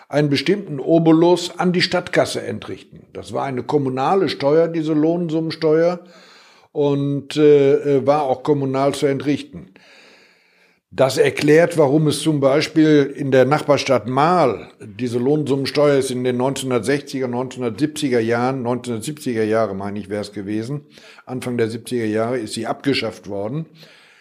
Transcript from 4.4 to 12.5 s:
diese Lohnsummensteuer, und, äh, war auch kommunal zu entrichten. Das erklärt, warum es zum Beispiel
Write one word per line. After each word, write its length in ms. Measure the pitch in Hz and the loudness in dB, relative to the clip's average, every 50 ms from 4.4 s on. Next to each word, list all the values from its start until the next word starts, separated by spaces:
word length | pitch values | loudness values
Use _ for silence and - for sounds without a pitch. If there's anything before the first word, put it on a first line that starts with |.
| 143 139 151 165 165 165 | 0 2 2 2 2 2
diese 240 | 165 165 151 156 | -2 -4 -2 0
Lohnsummensteuer, 1080 | 160 151 151 160 170 180 175 160 156 165 160 160 143 - 160 156 156 160 170 175 175 175 - - - - - - - - _ _ _ _ _ _ | 0 2 2 2 0 -2 -2 -4 -4 -4 -4 -4 -4 -2 0 2 2 4 2 2 0 -4 -8 -18 -20 -20 -20 -20 -20 -20 _ _ _ _ _ _
und, 640 | - 151 143 143 143 143 139 143 143 143 143 - - | -4 -2 0 0 0 0 -2 -2 -4 -4 -6 -4 0
äh, 680 | 151 151 147 147 143 139 135 147 147 143 143 139 135 120 | 4 6 8 8 8 6 4 2 2 2 2 0 2 2
war 160 | 139 143 151 | 2 2 2
auch 200 | 143 131 123 - | 0 0 -2 -2
kommunal 520 | - 147 147 139 135 135 131 135 139 143 135 | 0 -2 -2 -2 -2 -4 -2 0 0 0 0
zu 120 | - 151 | 0 0
entrichten. 680 | 139 139 131 123 147 139 - - - - 82 - - - _ _ - - - - - - _ _ _ _ _ _ _ _ _ _ _ _ _ _ _ - | -2 -2 -2 -2 -2 -2 -4 -6 -10 -18 -18 -18 -20 -20 _ _ -20 -20 -20 -20 -20 -20 _ _ _ _ _ _ _ _ _ _ _ _ _ _ _ 0
Das 220 | - 131 135 117 | 0 0 2 2
erklärt, 640 | 160 151 - - - - 147 151 160 175 170 - 156 | 2 2 2 2 2 4 6 6 6 6 4 4 2
warum 280 | 147 131 143 160 156 | 4 4 4 4 2
es 140 | 147 127 - | 2 0 0
zum 200 | - 160 151 139 | 0 0 0 2
Beispiel 720 | 139 131 | 2 2